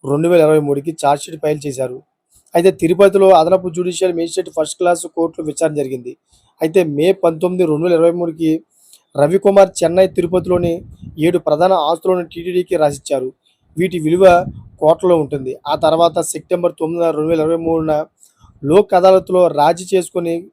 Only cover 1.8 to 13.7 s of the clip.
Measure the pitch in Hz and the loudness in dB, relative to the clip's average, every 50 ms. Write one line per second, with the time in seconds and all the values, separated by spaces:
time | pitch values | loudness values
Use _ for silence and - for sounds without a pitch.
1.8 | 131 123 127 135 _ _ _ _ _ _ _ _ _ _ - 170 175 190 185 - | -8 -8 -8 -16 _ _ _ _ _ _ _ _ _ _ -2 2 2 2 0 2
2.8 | 165 160 180 170 202 196 190 196 196 190 190 165 160 175 185 185 180 185 156 170 | -2 -2 2 4 4 4 4 4 4 6 6 6 4 4 0 -2 -2 -6 -6 -6
3.8 | 180 180 175 - 190 185 170 165 170 165 - 190 175 175 - 160 156 151 - _ | -6 -6 -4 -2 -2 -2 -2 -4 -6 -4 -6 -8 -8 -6 -6 -6 -6 -6 -4 _
4.8 | 180 175 175 170 - 165 _ 170 165 165 165 - 160 151 143 - 165 156 151 147 | 0 0 0 -2 -6 -10 _ -4 -4 -4 -4 -8 -8 -8 -4 -4 -4 -2 -2 -4
5.8 | 139 131 131 127 120 - - _ _ _ _ _ _ _ _ _ 160 165 160 196 | -6 -6 -8 -10 -12 -16 -18 _ _ _ _ _ _ _ _ _ -6 0 2 0
6.8 | 175 156 143 143 156 185 190 190 - 170 165 156 180 180 180 180 185 156 151 147 | 0 0 -2 0 0 0 0 2 0 -2 -2 -2 -4 -4 -2 -2 0 0 0 -2
7.8 | 165 180 170 160 165 170 170 175 170 165 156 160 165 160 156 160 _ _ _ _ | 0 0 2 2 2 2 2 0 -6 -6 -6 -4 -2 -2 -2 -4 _ _ _ _
8.8 | _ _ _ _ _ _ _ 139 143 147 180 196 - 202 196 196 190 185 - - | _ _ _ _ _ _ _ 0 0 2 2 2 2 4 6 6 4 4 2 -2
9.8 | 170 165 170 185 190 185 - - 175 170 180 180 160 175 180 175 175 170 165 180 | -2 0 2 2 2 2 0 -4 -4 -2 -2 -4 -2 0 -2 -2 0 -2 -4 -6
10.8 | - - - _ - - - 160 151 170 175 170 - 151 151 151 175 185 190 170 | -10 -18 -20 _ -20 -16 -6 -2 0 0 0 0 0 0 0 2 2 2 2 2
11.8 | 147 151 170 160 - 185 185 180 175 165 - 170 170 180 175 180 180 _ 180 160 | 0 -2 -2 -2 0 -2 -2 -2 -4 -8 -12 -12 -10 -4 -4 -4 -4 _ -2 0
12.8 | 151 147 139 139 _ - 143 135 127 127 _ _ _ _ _ _ _ _ | 0 0 -2 -6 _ -6 -6 -4 -6 -8 _ _ _ _ _ _ _ _